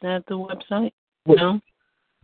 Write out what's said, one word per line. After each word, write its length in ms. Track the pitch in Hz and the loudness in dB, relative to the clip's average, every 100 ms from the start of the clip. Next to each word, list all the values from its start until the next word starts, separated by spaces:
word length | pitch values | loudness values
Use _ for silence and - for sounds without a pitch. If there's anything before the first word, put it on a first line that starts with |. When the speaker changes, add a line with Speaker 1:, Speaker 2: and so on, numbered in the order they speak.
Speaker 1:
that 240 | 180 185 - | -8 -8 -8
the 100 | 190 | -10
website? 540 | 190 185 - 202 226 - _ _ - | -10 -14 -8 -6 -6 -8 _ _ 4
Speaker 2:
Which 140 | 156 | 4
Speaker 1:
No. 220 | 175 208 - _ _ _ _ _ | 4 -2 -8 _ _ _ _ _